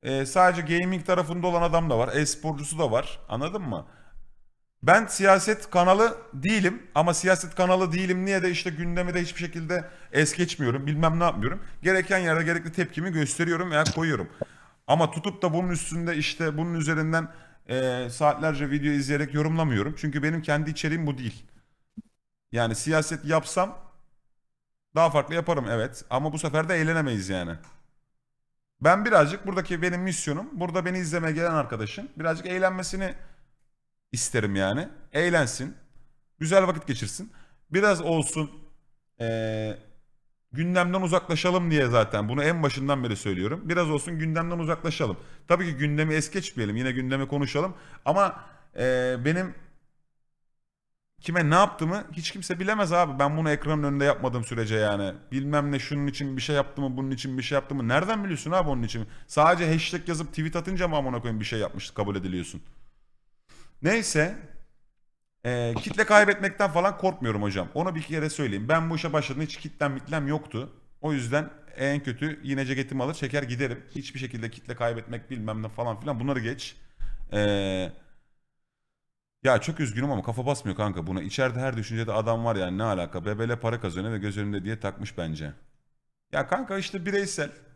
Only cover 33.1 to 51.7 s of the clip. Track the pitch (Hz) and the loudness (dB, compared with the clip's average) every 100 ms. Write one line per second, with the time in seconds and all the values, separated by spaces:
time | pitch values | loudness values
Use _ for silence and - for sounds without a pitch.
33.1 | - - - - _ _ _ _ _ _ | -6 -14 -18 -20 _ _ _ _ _ _
34.1 | 120 - 120 107 98 95 120 170 - - | -4 -2 0 0 2 0 0 -4 -12 -6
35.1 | 147 170 170 127 - 131 - - - - | 0 2 4 2 -2 -8 -10 -20 -20 -20
36.1 | _ _ _ 156 190 185 165 - 120 107 | _ _ _ 6 6 6 0 -2 -4 -4
37.1 | - 208 - - - _ 170 208 180 170 | -8 -12 -16 -20 -20 _ 2 4 4 2
38.1 | 165 147 156 147 - - - _ _ _ | 0 0 -2 -4 -8 -20 -20 _ _ _
39.1 | _ 117 113 110 110 107 104 - - _ | _ -4 -2 -2 -4 -4 -8 -14 -20 _
40.1 | _ _ _ _ 123 170 180 175 185 185 | _ _ _ _ -4 0 2 2 2 2
41.1 | 180 - 160 180 180 165 151 127 120 107 | 2 2 0 4 2 4 4 6 4 4
42.1 | 107 104 131 147 170 147 135 135 139 123 | 0 -2 0 2 2 0 0 0 0 0
43.1 | 101 104 90 98 165 202 175 160 151 170 | -2 -2 -2 -2 -4 -2 0 2 0 -2
44.1 | 165 160 160 170 175 160 160 165 156 127 | -4 -2 0 -2 -2 -2 -2 -2 -2 -2
45.1 | 92 - - - 175 180 135 151 147 156 | -2 -10 -20 2 2 2 0 0 2 2
46.1 | 156 - 196 - - 104 107 127 127 127 | 2 0 -4 -6 -4 -2 0 -2 -2 0
47.1 | 135 135 143 143 147 185 180 - - - | -2 0 -2 0 0 -2 -6 -18 -8 0
48.1 | 180 196 - - - - - 127 127 127 | 2 2 0 -16 -20 -16 -2 0 2 0
49.1 | 127 131 175 185 - - - _ _ _ | 0 0 0 -2 -8 -18 -20 _ _ _
50.1 | _ _ _ _ _ _ _ _ _ _ | _ _ _ _ _ _ _ _ _ _
51.1 | _ - 170 151 170 202 | _ -2 2 6 6 6